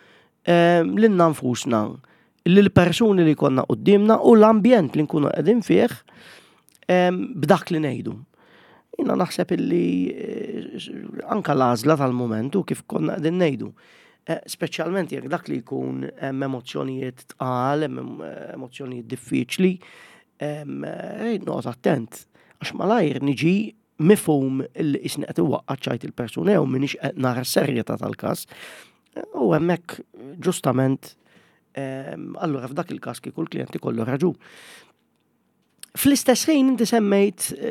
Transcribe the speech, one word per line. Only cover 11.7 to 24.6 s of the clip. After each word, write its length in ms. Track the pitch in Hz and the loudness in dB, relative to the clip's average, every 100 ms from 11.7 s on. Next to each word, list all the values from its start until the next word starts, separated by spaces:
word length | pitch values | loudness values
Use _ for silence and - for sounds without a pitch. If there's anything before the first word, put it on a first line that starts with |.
| 120 135 156 | 2 2 2
tal-moment 560 | 135 123 120 110 123 196 | 0 -2 -4 -4 -2 -4
u 80 | |
kif 220 | - - - | -4 -8 -6
konna 300 | - 156 190 | -4 -4 -2
qegħdin 220 | 156 180 | -2 0
ngħidu. 300 | 170 120 107 - _ _ _ _ - | 0 -2 -10 -14 _ _ _ _ -8
Eh, 140 | 165 - | -8 -8
speċjalment 640 | - 160 - 165 190 170 | -10 -8 -6 -4 -4 -4
jekk 180 | 139 120 | -8 -6
dak 200 | 170 - | -8 -6
li 100 | 139 | -8
jkun 440 | 113 131 131 131 135 - | -6 -8 -6 -6 -10 -8
hemm 240 | 139 135 135 | -8 -6 -6
emozzjonijiet 760 | 131 127 151 135 131 131 127 - | -6 -8 -8 -6 -6 -10 -12 -20
tqal, 500 | - 131 127 127 147 151 | -10 -4 -2 0 -2 -4
hemm 140 | 127 | -6
em-, 220 | 127 - - - - 160 | -10 -12 -14 -14 -14 -14
emozzjonijiet 520 | 127 - 135 123 117 | -16 -14 -12 -12 -12
diffiċli, 600 | 131 - 135 123 - 185 180 - - - - _ - | -12 -4 -4 -4 0 0 0 -12 -20 -20 -20 _ -10
em, 440 | 147 147 143 139 | -10 -8 -10 -10
eh, 280 | 147 - - - | -10 -10 -12 -10
rrid 220 | 226 220 - | -6 -6 -4
noqgħod 240 | - 123 | -6 -6
attent. 520 | 120 - 143 113 - - _ _ - | -4 -2 -2 -4 -14 -20 _ _ -14
Għax 120 | - - | -12 -4
malajr 400 | 180 233 156 131 | 0 2 2 0
niġi 360 | 143 131 160 196 220 - _ - | -2 0 2 2 -2 -10 _ 0
mifhum 640 | 160 208 - 147 135 131 | 4 4 4 0 0 -4